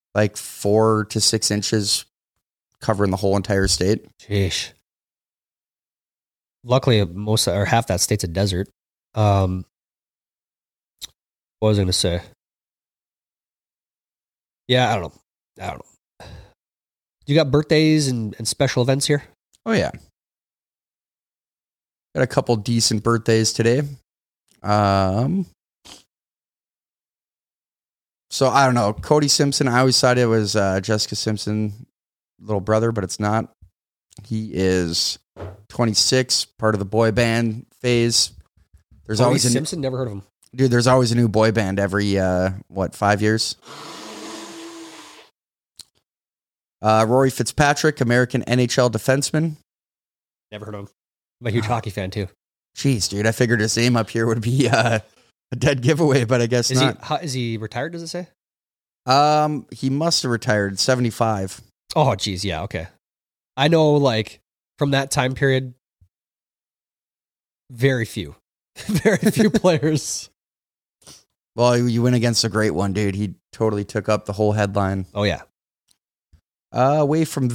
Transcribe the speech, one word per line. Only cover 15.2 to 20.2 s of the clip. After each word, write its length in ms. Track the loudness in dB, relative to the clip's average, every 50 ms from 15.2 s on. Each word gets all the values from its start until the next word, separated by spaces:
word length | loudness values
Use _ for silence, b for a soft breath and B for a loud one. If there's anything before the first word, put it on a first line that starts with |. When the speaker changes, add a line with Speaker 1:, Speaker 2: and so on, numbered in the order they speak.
| _ _ _ _ _ _ _ -14 -12
Speaker 2:
I 60 | -12
don't 80 | -12 -12
know. 480 | -16 _ _ _ _ _ _ -20 B B B B B B _ _ _ _ _ _ _ _ _ _ _ _ _ _ _
You 80 | 0 2
got 160 | 2 2 4
birthdays 560 | 2 0 2 2 2 4 4 4 4 2 2
and, 300 | 0 -2 -2 -4 -6 -8 -8
and 80 | -8
special 380 | -6 -2 -2 -2 0 0 0 0
events 200 | 0 0 0 0
here? 200 | 0 -2 -2 -4 -8 _ _ _ _ _ _ -4
Speaker 1:
Oh, 60 | -2
yeah. 180 | 0 0 0 -2 -6 -10 -18 _ _ _